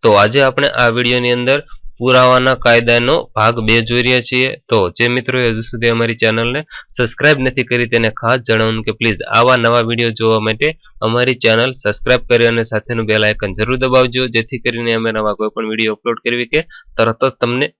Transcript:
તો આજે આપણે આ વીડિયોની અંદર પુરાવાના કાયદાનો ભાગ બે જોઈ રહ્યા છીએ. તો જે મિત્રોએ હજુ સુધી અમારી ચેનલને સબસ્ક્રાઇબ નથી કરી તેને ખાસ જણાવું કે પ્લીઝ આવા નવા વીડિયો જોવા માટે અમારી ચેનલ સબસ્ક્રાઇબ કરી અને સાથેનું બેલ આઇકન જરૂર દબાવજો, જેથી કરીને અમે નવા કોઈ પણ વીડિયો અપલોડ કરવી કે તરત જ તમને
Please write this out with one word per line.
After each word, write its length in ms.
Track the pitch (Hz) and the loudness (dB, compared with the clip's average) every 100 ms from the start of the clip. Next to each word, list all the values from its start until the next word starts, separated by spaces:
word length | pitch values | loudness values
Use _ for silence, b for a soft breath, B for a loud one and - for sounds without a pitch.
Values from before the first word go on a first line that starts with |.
તો 80 | 117 | 4
આજે 280 | 104 104 123 | 4 4 4
આપણે 260 | 135 131 143 | 2 2 -2
આ 220 | - 123 | 2 0
વીડિયોની 420 | 117 123 123 123 | 2 0 0 0
અંદર 280 | 123 123 139 - b - - | 0 0 -2 -2 b -14 -6
પુરાવાના 580 | 120 127 127 127 127 131 | 2 4 6 4 2 0
કાયદાનો 600 | 123 117 117 117 120 160 - - | 4 4 4 2 2 0 -2 0
ભાગ 240 | 110 120 | 0 0
બે 220 | 110 117 | 2 0
જોઈ 200 | 113 120 | 2 0
રહ્યા 200 | 120 127 | 2 0
છીએ. 260 | 117 127 131 - _ | 0 -2 -2 -4 _
તો 100 | 113 92 | 0 0
જે 180 | - 120 | 0 0
મિત્રોએ 420 | 123 117 127 120 | 0 -2 -2 0
હજુ 120 | 113 | -2
સુધી 260 | 113 120 117 | -6 -4 -2
અમારી 280 | 117 117 117 | 0 -2 0
ચેનલને 500 | 113 110 117 135 156 B B | -2 0 -2 -4 -10 B B
સબસ્ક્રાઇબ 480 | - 120 - 147 143 | -4 -4 0 0 2
નથી 240 | 131 131 | 0 -2
કરી 220 | 127 123 120 | -2 -2 0
તેને 240 | 117 113 | 0 -2
ખાસ 300 | - 113 131 | -2 -2 -2
જણાવું 420 | 113 113 110 110 | 0 0 0 -2
કે 80 | 110 | -6
પ્લીઝ 300 | 104 113 104 - | -4 -2 -4 -2
આવા 280 | 110 120 127 | 2 4 4
નવા 220 | 117 120 | 4 2
વીડિયો 300 | 113 117 117 | 0 -2 -2
જોવા 300 | 110 113 110 | 0 0 0
માટે 280 | 107 110 147 160 b - | 0 -2 -4 -6 b -6
અમારી 340 | 107 117 123 127 | -2 0 0 0
ચેનલ 360 | 117 113 123 | 2 2 0
સબસ્ક્રાઇબ 500 | 131 104 104 - 123 | -2 -6 -4 0 0
કરી 240 | - 120 117 | 2 2 4
અને 180 | 117 | 2
સાથેનું 420 | 110 110 - 117 107 | -2 -4 -4 -6 0
બેલ 200 | 107 107 | 2 2
આઇકન 280 | 107 104 | 0 -4
જરૂર 240 | 95 107 131 | -4 -4 -2
દબાવજો, 500 | 131 127 127 123 127 | 2 2 2 0 -2
જેથી 320 | 117 110 127 | -2 -4 -6
કરીને 320 | 120 117 117 | -6 -4 -2
અમે 180 | 113 113 | -2 -2
નવા 220 | 110 107 | -2 -4
કોઈ 160 | 101 107 | -2 -6
પણ 200 | - 110 | -4 -6
વીડિયો 240 | 110 113 | -2 -2
અપલોડ 240 | 107 120 113 | -2 -4 -4
કરવી 280 | - 120 120 | -4 -4 -2
કે 160 | 147 165 B B - | -4 -4 B B -2
તરત 240 | 113 113 | -2 0
જ 80 | 135 - | -2 -2
તમને 260 | 120 123 147 _ | -4 -2 -4 _